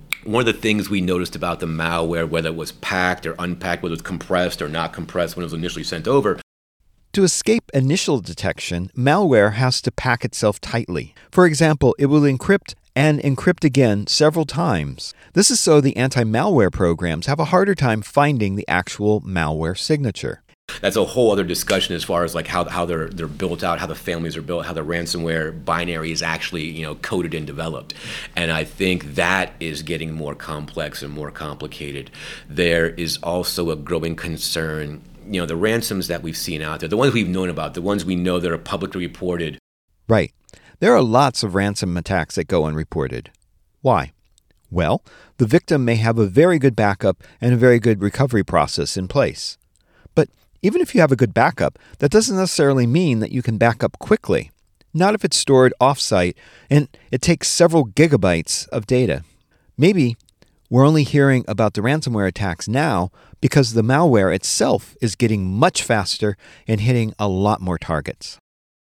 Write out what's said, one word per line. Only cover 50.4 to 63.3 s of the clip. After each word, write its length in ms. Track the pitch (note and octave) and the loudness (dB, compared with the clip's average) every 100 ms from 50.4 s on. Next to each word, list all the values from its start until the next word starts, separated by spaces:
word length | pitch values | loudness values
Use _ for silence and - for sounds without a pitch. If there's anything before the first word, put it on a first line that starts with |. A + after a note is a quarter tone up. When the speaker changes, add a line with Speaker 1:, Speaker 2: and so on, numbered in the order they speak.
| _ - | _ -2
Speaker 2:
even 180 | G3 F4 | 0 0
if 140 | - | 2
you 60 | A3 | 4
have 120 | D3+ | 4
a 40 | B2+ | 4
good 180 | A2+ | 2
backup, 440 | A2+ C3 - D2+ - - - | 4 2 2 -4 -4 -20 -2
that 120 | C#3+ | 4
doesn't 260 | G#3+ A3+ F#3+ | 4 4 0
necessarily 500 | F#3 - C#3 C3+ A#2+ | 0 2 4 4 4
mean 340 | D#3+ E3+ A2+ | 2 2 0
that 120 | G#2+ | -2
you 100 | B2+ | -2
can 160 | A#2 G#2+ | -2 2
back 260 | A#2 - | 2 2
up 140 | - - | -4 -4
quickly. 520 | - A3 - D#2 - _ _ _ _ | -2 0 2 -2 -2 _ _ _ _
Not 220 | D#3 F#3+ | 0 0
if 100 | G#3+ | 2
it's 120 | F3 - | -2 -2
stored 360 | - C3 B2+ - | 4 6 6 4
off-site 560 | C3 C#3 - F#2+ F2+ - - - - | 2 2 0 2 2 -2 -18 -16 2
and 200 | C#3+ - - - | 2 2 -10 -6
it 100 | C3 | -2
takes 260 | - E3 - | 0 0 0
several 380 | - E3+ E3 A2+ | 4 4 4 2
gigabytes 800 | C#3+ D#3+ B2 F#2 E2 - - - | 2 4 4 4 0 -2 -6 -6
of 180 | A#2 - | -8 0
data. 360 | B2+ A2 C2+ - _ _ _ _ - | 2 2 -2 -6 _ _ _ _ 2
Maybe 400 | E3 F#3+ B2 A#2 _ _ _ _ - | 4 4 0 -2 _ _ _ _ 0
we're 160 | A#2+ C#3+ | 4 6
only 180 | D#3 | 6
hearing 400 | C#3 D3 C#3 B2+ - | 4 4 4 4 0
about 260 | G#2 G#2+ | 0 0
the 60 | G#2+ | 2
ransomware 480 | A2+ D#3 C3 G#2+ F#2+ | 0 0 0 0 0
attacks 400 | - G2 E2 - | 0 -4 -4 -2
now 420 | B2+ D#3 F#2 F2+ _ _ | 0 0 0 -2 _ _